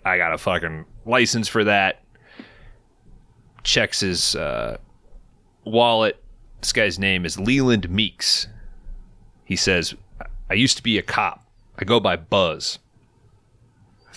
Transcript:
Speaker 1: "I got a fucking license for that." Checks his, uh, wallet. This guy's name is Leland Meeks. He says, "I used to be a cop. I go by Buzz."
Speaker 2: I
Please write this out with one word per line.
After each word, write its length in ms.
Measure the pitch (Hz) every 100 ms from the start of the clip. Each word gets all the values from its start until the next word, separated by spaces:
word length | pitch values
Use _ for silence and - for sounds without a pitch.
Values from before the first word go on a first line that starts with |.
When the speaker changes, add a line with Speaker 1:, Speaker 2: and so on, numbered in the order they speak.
Speaker 1:
"I 140 | 95 90
got 140 | 85
a 60 | 80
fucking 460 | 101 87 82 78 - -
license 440 | 113 127 117 117 107
for 160 | 113
that." 380 | 104 101 95 - _ _ - - - - - - _ _ - - _ _ _ -
Checks 360 | - - 107 -
his, 360 | 98 87 - -
uh, 400 | 76 58 58 55 - _ _ - - _ _ _
wallet. 580 | 107 113 120 113 107 - - - - -
This 120 | -
guy's 260 | 120 101 90
name 260 | 98 92 85
is 120 | 92
Leland 500 | 104 135 127 110 87
Meeks. 560 | 98 104 - - - - - - - - - - - - _
He 120 | - 92
says, 380 | - 90 82 - - - - - -
"I 60 |
used 220 | 98 127 -
to 60 |
be 120 | 120 104
a 40 |
cop. 420 | - - 95 - _ _ _ -
I 80 |
go 140 | 95 117
by 160 | 98 85
Buzz." 600 | 80 101 87 76 - - _ _ _ _ _ _ _ _ _ _ _ _
Speaker 2:
I 40 | _